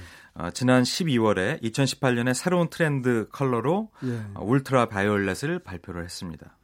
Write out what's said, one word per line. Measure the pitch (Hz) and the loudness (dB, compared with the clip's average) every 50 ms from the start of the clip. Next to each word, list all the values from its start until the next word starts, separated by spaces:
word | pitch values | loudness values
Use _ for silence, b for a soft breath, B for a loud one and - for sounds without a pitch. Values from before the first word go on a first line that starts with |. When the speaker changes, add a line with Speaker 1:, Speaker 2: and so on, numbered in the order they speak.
| 90 B B B B B B | -16 B B B B B B
Speaker 1:
어, | - 85 87 - | -10 -8 -8 -6
지난 | - 123 127 127 127 123 | -2 2 4 6 6 4
십이월에 | 123 - - 185 160 127 117 110 107 101 92 92 110 156 - | 2 0 -2 0 2 2 4 4 4 4 2 2 -2 -2 -2
이천십팔 | - 113 - - 139 127 - - - 127 120 | -4 -4 0 0 0 0 0 0 0 0 0
년에 | 117 120 127 127 | 2 0 0 -2
새로운 | - - 180 180 175 170 - | -2 -2 0 2 2 0 0
트렌드 | - - 170 151 143 135 123 127 120 113 101 - | 0 0 0 0 0 0 2 2 2 2 0 -4
컬러로, | - - 139 131 123 113 113 139 175 202 220 - B B 135 | -4 -2 -2 0 0 0 0 0 0 0 -2 -6 B B -6
Speaker 2:
예. | 127 120 113 107 101 98 | -4 -4 -4 -6 -10 -10
Speaker 1:
어, | - 82 | -8 0
울트라 | 101 131 139 135 - 135 127 117 | 2 2 2 2 4 2 2 2
바이올렛을 | 113 104 98 98 104 104 101 98 95 92 - - 151 175 175 | 2 2 0 2 2 2 2 2 0 -2 -4 -4 -4 -6 -6
발표를 | - - 92 82 - - 85 87 85 | -8 -10 -14 -14 -12 -10 -10 -10 -10
했습니다. | 90 - - 95 85 78 69 - - _ _ | -10 -10 -12 -12 -12 -12 -12 -16 -20 _ _